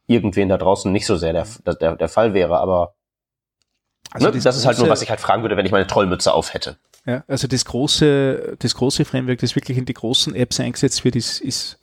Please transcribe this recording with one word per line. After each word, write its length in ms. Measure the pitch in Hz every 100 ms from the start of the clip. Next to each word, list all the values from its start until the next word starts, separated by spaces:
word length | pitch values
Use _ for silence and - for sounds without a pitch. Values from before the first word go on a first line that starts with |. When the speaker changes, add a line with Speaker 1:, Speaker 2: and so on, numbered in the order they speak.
| -
Speaker 1:
irgendwen 400 | 120 101 101 95
da 100 | 92
draußen 320 | 87 98 98
nicht 160 | 101 -
so 120 | 90
sehr 160 | 82
der, 120 | 82 - - 90
der, 80 | 80
der, 200 | 80 85
der 100 | 82
Fall 260 | - 113
wäre, 260 | 95 85 87
aber 360 | 92 90 85 _ _ _ _ _ _ _ _ _ _ _ -
Speaker 2:
Also 160 | - 170
Speaker 1:
ne, 40 |
Speaker 2:
das 100 | 127 127
Speaker 1:
das 100 | 135
ist 80 | 127
halt 120 | 120
nur, 80 | 117
Speaker 2:
große 60 |
Speaker 1:
was 80 | 104
ich 80 | 113
halt 100 | 107
fragen 220 | - 101
würde, 160 | 110 101
wenn 80 | 95
ich 80 |
meine 120 | 101 90
Trollmütze 460 | 110 95 87 -
auf 200 | 82 -
hätte. 240 | - - - _ _ -
Speaker 2:
Ja, 200 | 127 -
also 180 | 135 131
das 180 | 127 -
große, 880 | 120 147 - 151 139 135 - - -
das 160 | 120
große 300 | - 127 -
Framework, 360 | 156 131 127 123
das 160 | 123 143
wirklich 200 | - 127
in 80 | 127
die 80 |
großen 400 | - 220 - 156
Apps 280 | 110 123 -
eingesetzt 420 | 123 - 135 -
wird, 140 | 127 120
ist, 240 | - -
ist, 360 | - - - -